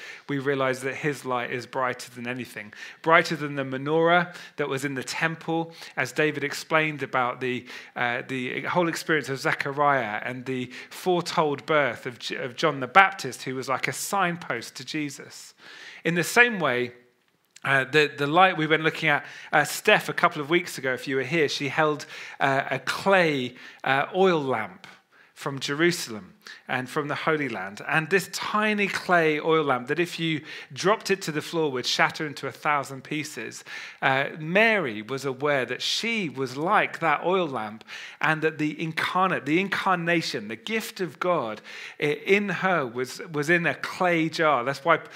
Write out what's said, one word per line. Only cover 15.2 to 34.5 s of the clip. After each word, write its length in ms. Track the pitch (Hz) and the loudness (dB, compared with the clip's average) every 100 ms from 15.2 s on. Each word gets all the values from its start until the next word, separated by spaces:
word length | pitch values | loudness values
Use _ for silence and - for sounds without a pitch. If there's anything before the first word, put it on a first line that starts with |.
| 127 - - - - - - - | -16 -18 -20 -20 -20 -18 -18 -4
In 140 | 165 170 | 0 2
the 80 | |
same 340 | 160 - 240 202 | 4 6 6 4
way, 340 | 147 123 123 - _ _ _ _ _ - | 0 0 -2 -6 _ _ _ _ _ -8
uh, 200 | 135 135 | 0 2
the, 260 | 131 151 147 135 | 4 4 4 2
the 100 | 143 | 2
light 300 | 165 190 165 | 6 6 6
we've 120 | 156 | 2
been 140 | 156 | 2
looking 260 | 156 - 156 | 2 0 2
at, 160 | 143 - - - | 2 0 -14 0
uh, 100 | 156 | 2
Steph, 460 | 143 - - 190 - | 2 2 4 4 4
a 40 | |
couple 280 | 135 170 151 | 2 2 2
of 100 | 139 | 2
weeks 280 | 175 170 - | 0 0 -4
ago, 160 | 131 | -4
if 120 | 123 147 | -4 -2
you 80 | |
were 80 | 135 | -2
here, 260 | 127 170 139 | 0 2 2
she 200 | - 139 | 0 -2
held, 380 | - 156 143 - - - - | 2 2 0 -6 -14 -14 -2
uh, 240 | 139 135 135 | 0 0 0
a 60 | 131 | -4
clay, 720 | - - 196 190 165 143 123 - - - | -4 -2 4 4 4 2 -2 -8 -18 -6
uh, 220 | - 135 147 185 | 0 0 2 4
oil 260 | 190 165 | 4 4
lamp 440 | 135 117 101 90 - - _ _ - | 0 -2 -4 -10 -20 -20 _ _ -20
from 260 | - 151 139 | -10 -8 -6
Jerusalem 760 | - 143 170 170 - 107 90 - - - - | -4 2 2 2 -4 -10 -12 -20 -20 -18 -6
and 240 | 131 127 | -4 -2
from 160 | 156 147 | -4 -2
the 80 | |
Holy 340 | 139 - 156 139 | -2 0 0 0
Land. 320 | 104 95 104 - | -4 -8 -8 0
And 240 | 151 151 | 0 2
this 180 | 196 - | 0 0
tiny 560 | - - 214 214 208 196 | -6 -4 0 2 2 0
clay 500 | - - 175 160 151 | -2 4 4 6 2
oil 240 | 160 160 | 2 2
lamp 240 | 147 123 120 | 4 0 0
that 140 | 147 | -2
if 180 | 170 - | -2 -2
you 220 | 165 151 - - - | -2 -2 -6 -14 -14
dropped 400 | 131 175 214 - | -2 2 2 2
it 100 | 196 | -2
to 80 | 165 | -2
the 100 | 151 | -4
floor 300 | - 170 156 | -4 -2 0
would 160 | 127 - | 0 -2
shatter 400 | - 156 - 151 | 2 2 0 -8
into 220 | 131 135 | -6 -10
a 40 | |
thousand 520 | - 156 147 131 131 | -6 -2 0 -2 -8
pieces. 580 | - 156 147 - 113 120 - - - - | -8 -6 -6 -8 -10 -12 -14 -14 -14 -2
Uh, 280 | 143 135 143 165 | 2 2 0 -4
Mary 600 | 156 | 0